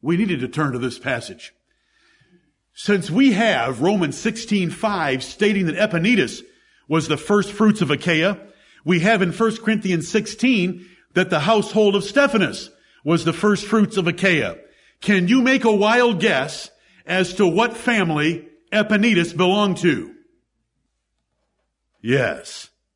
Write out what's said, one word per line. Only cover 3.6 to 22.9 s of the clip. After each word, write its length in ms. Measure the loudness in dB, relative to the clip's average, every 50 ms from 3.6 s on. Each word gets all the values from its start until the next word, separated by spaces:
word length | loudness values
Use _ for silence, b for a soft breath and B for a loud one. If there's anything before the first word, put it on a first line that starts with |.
| 0 -2 -4 -2 0
Romans 340 | 0 2 2 0 -2 -4 -4
sixteen 540 | -6 -6 -6 -6 -6 -4 -2 -2 -2 -2
five 520 | -6 -4 -4 -4 -2 -2 -2 -2 -2 -4 -6
stating 440 | -10 -4 0 0 0 2 2 0 -2
that 80 | 0
Epaenetus 640 | -2 -2 0 0 0 0 2 2 2 0 -2 -4 -12 -18 b b b b b b b b b
was 200 | -2 -2 0 0
the 100 | -4 -4
first 340 | 0 0 2 2 2 0
fruits 300 | -2 2 2 2 4 2
of 100 | 2 0
Achaia, 480 | 0 -2 0 0 0 2 2 0 -2 -4 B B B B B B B B B
we 180 | 0 0 2
have 200 | 2 2 2 2
in 100 | 2 -2
First 300 | 0 0 -2 -2 -2 -2
Corinthians 460 | -2 -2 -2 -2 -2 -2 -2 -2 -4 -2
sixteen 760 | -2 -2 -2 -2 -8 -2 0 2 2 2 0 -2 -4 B B B B B B B _
that 160 | -2 0 0
the 120 | 0 -2
household 540 | 2 2 2 2 0 0 0 2 2 4 2
of 80 | 0 -2
Stephanas 680 | 0 0 2 2 2 2 2 0 0 -2 -8 -14 -16 b b b b b b b
was 220 | 0 0 2 2
the 60 | 0
first 340 | -2 0 2 0 0 0 -2
fruits 300 | 0 2 2 2 2 0
of 120 | -2 -2 -2
Achaia. 500 | -2 0 0 2 2 2 0 -2 -6 -10 b b b b b b b b
Can 260 | -2 0 2 2 2 4
you 160 | 2 4 4
make 220 | 4 2 2 2
a 60 | 2
wild 480 | 2 4 2 2 4 4 4 2 2 0
guess 520 | 0 0 0 0 -2 -4 -8 -14 -16 -18 b b b b b b b
as 300 | -4 -2 0 0 -2 0
to 100 | 2 2
what 320 | 2 4 2 0 0 -2 -4
family 680 | -2 -2 0 0 0 0 0 0 0 -2 -2 -4 -8 -16 _ _ _ _
Epaenetus 680 | -2 -2 0 2 2 2 2 4 2 2 0 0 0 0
belonged 400 | 2 2 2 2 2 0 0 0
to? 380 | 2 0 0 0 -4 -10 -16 -20 _ _ _ _ _ _ _ _ _ _ _ _ _ _ _ _ _ _ _ _ _ _ _ _ _ _ _ _ _ _ _ _ _ _ _ _
Yes, 720 | -4 0 0 2 2 0 -4 -6 -12 -16 -18 -18 -20 -20 _ _ _ _